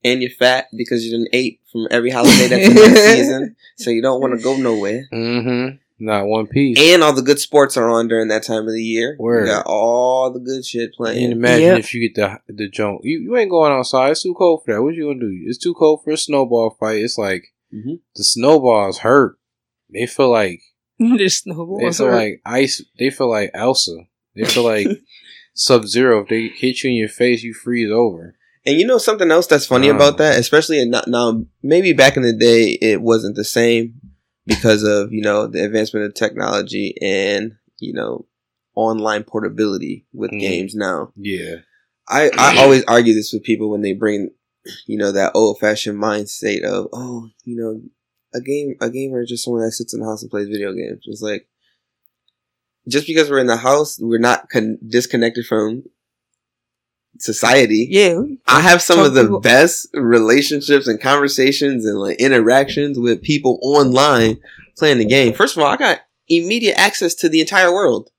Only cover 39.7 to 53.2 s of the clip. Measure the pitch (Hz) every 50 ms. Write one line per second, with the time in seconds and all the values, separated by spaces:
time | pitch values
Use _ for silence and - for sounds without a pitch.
39.7 | 95 92 - - - - _ _ - 127 107 - - 104 98 98 90 85 95 98
40.7 | 104 107 101 92 90 76 - - _ 101 101 101 95 90 85 85 82 82 _ _
41.7 | _ _ _ _ _ _ _ - - 139 151 139 - 107 123 139 - - 135 139
42.7 | 135 131 - - 117 120 120 113 110 107 104 - - 107 - - 110 107 107 107
43.7 | 107 104 104 98 95 101 107 104 104 101 95 - _ _ _ _ _ _ _ -
44.7 | - - _ - 110 104 104 101 98 98 95 - - 104 113 104 - - - 107
45.7 | 107 104 - 110 104 101 104 110 104 104 104 101 - - - 104 101 - - 101
46.7 | 98 98 98 - - 120 127 123 123 117 113 113 _ _ _ 120 120 117 113 110
47.7 | 110 110 117 - _ _ _ _ _ _ _ _ - 123 127 135 143 147 147 139
48.7 | 123 _ - 117 120 131 135 135 131 123 120 117 120 117 - 127 120 113 113 113
49.7 | 110 - 117 - - - 107 110 107 107 107 104 - 101 101 101 107 101 101 98
50.7 | 95 90 - - - - _ - 107 107 107 107 104 110 _ _ _ _ _ _
51.7 | _ _ _ _ _ _ _ _ _ _ _ _ _ _ _ _ _ _ _ _
52.7 | _ _ _ 117 123 147 143 160 160 160